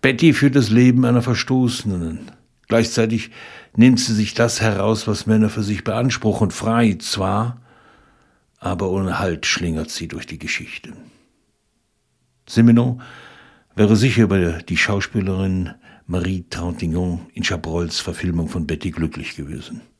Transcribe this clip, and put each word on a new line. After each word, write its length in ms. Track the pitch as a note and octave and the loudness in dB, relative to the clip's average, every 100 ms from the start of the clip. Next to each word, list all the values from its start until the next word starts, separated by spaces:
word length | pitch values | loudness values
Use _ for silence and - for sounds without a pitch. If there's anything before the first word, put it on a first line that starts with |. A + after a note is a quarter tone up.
Betty 320 | C3+ B2 D#3+ | 0 4 4
führt 220 | B2+ C#3 C#3 | 6 4 4
das 160 | G#2+ | 4
Leben 340 | A2+ B2 B2+ B2 | 6 6 6 4
einer 160 | A#2+ | 2
Verstoßenen. 1080 | A#2+ A#2 - C3 B2 A#2+ G#2 F2+ E2 D#2+ - - _ _ _ | 2 -2 0 0 0 -2 -4 -4 -6 -8 -14 -20 _ _ _
Gleichzeitig 640 | A#2 A2+ - A2+ A2+ - - - - - - | 0 0 0 0 -2 -6 -18 -20 -20 -8 6
nimmt 240 | B2+ B2 | 6 6
sie 160 | - G#2+ | 2 0
sich 180 | G#2 | 0
das 280 | - A#2+ - | 0 0 2
heraus, 460 | A2 G2 G2+ G#2+ - | 0 0 0 0 -2
was 200 | G2+ - | -4 2
Männer 240 | A2 G#2+ | 4 4
für 100 | A2 | 0
sich 220 | G#2 G2+ | -4 -4
beanspruchen, 680 | - G#2+ B2+ A#2+ A2 G2 G2+ | -4 -2 -2 0 0 2 0
frei 460 | - A2+ A#2 A2+ F#2 | 0 -2 2 2 0
zwar, 640 | - G2+ F#2+ G2+ A#2 B2 _ _ _ _ _ _ _ _ _ _ | -6 -4 -2 -2 -4 -8 _ _ _ _ _ _ _ _ _ _
aber 320 | - F2+ F#2+ | -8 -4 -2
ohne 300 | F#2+ F#2 E2+ | -2 -2 -2
Halt 260 | G2 E2 - | -4 -4 -4
schlingert 460 | - F2 D#2+ D#2+ | -4 -2 -4 -6
sie 160 | - D#2+ | -10 -10
durch 180 | D#2 - | -12 -12
die 140 | D2+ | -12
Geschichte. 540 | - - - - - - - _ _ _ _ _ _ _ _ _ _ _ _ _ - | -8 -8 -10 -16 -18 -20 -20 _ _ _ _ _ _ _ _ _ _ _ _ _ -4
Simenon 540 | - A#2 A#2 B2 B2 - - - - - _ _ - | 4 6 6 4 -4 -10 -20 -20 -20 -20 _ _ 2
wäre 200 | G#2 G#2+ | 4 4
sicher 280 | B2+ A2+ | 4 4
über 300 | G#2 G2 F2 | 4 4 0
die 240 | E2 - F2 | -2 -4 -2
Schauspielerin 1000 | - G2+ - G#2+ F#2+ F#2+ F#2+ F#2 E2 - - - - | 0 -2 -2 -4 -2 -2 -2 -2 -4 -10 -20 -20 -6
Marie 380 | F2 F2+ F#2 - | -4 -2 -6 -8
Trintignant 720 | - F2 E2+ E2+ E2 F2+ E2+ - | -8 -6 -4 -4 -2 -2 -4 -10
in 100 | - | -8
Chabrolles 560 | F2 E2+ D#2+ E2+ E2+ - | -6 -6 -4 -4 -4 -6
Verfilmung 500 | - - F#2 E2+ D#2+ | -8 -6 -4 -2 -4
von 160 | F2+ D#2 | -6 -6
Betty 240 | D#2 F#2 | -6 -6
glücklich 460 | D#2+ D#2+ D2 C2+ - | -4 -6 -6 -12 -12
gewesen. 460 | C#2+ - - - - | -12 -12 -14 -18 -18